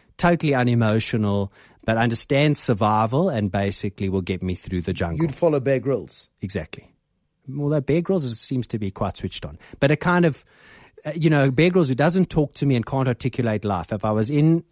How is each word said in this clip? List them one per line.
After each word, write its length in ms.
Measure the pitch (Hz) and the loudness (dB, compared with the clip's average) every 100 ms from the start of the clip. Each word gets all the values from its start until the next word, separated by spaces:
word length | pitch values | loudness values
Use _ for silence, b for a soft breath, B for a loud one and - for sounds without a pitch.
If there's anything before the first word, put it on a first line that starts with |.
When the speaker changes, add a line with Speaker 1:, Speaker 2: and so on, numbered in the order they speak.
| b - | b 0
Speaker 1:
totally 380 | 175 170 156 | 2 2 2
unemotional, 1000 | 135 123 120 110 110 110 117 107 101 98 b b b | 2 2 2 4 2 0 0 0 0 -2 b b b
but 120 | - 113 | -2 0
understands 600 | 117 113 - 139 151 143 | 0 0 0 2 2 2
survival 680 | - 107 107 107 110 131 190 | 0 0 2 2 2 0 0
and 220 | 123 104 | 0 -2
basically 580 | 101 101 98 104 - 98 | 0 -2 -2 -6 -4 -2
will 120 | 95 | -2
get 220 | 90 92 | -2 -4
me 120 | 92 | -4
through 280 | 90 - 92 | -6 -6 -6
the 100 | 85 | -4
jungle. 300 | 87 87 107 | -4 -4 -2
Speaker 2:
You'd 100 | 160 | -4
follow 260 | - 170 147 | 0 0 0
Bear 200 | 131 131 | 0 0
Grylls. 480 | 117 127 80 - - _ | 0 -4 -6 -16 -20 _
Speaker 1:
Exactly. 540 | 95 95 78 - - _ _ _ _ _ - 139 | -8 -6 -8 -12 -20 _ _ _ _ _ -12 -6
Although 220 | 143 151 | -2 0
Bear 200 | 139 156 | 2 0
Grylls 220 | 170 190 | 2 0
is, 140 | 135 113 | -2 -6
seems 280 | - 127 117 | -4 -4 -4
to 100 | 113 | -4
be 120 | 101 | -6
quite 260 | - 101 - | -4 -6 -4
switched 280 | 92 - | -8 -8
on. 140 | 73 76 B - | -12 -14 B 0
But 100 | 139 | 0
a 60 | 151 | 2
kind 280 | 180 180 | 2 2
of, 200 | 170 135 - B B B B - | 2 0 -8 B B B B -14
uh, 60 | - 156 | -10 -2
you 120 | 160 | 2
know, 220 | 151 135 | 4 4
Bear 200 | 131 170 | 4 4
Grylls 180 | 180 151 | 4 2
who 80 | 127 | 2
doesn't 340 | 147 180 180 | 2 2 2
talk 240 | - 147 | 0 -2
to 120 | - 147 | -2 0
me 100 | 127 | 0
and 100 | 113 | 0
can't 220 | 135 127 | -2 0
articulate 560 | 120 131 - 120 107 | -2 -2 -2 -2 -2
life. 280 | 101 92 85 | -2 -2 -4
If 120 | 92 | -4
I 80 | 110 | 0
was 180 | 107 110 | 0 0
in 320 | 147 156 165 - | 2 4 4 0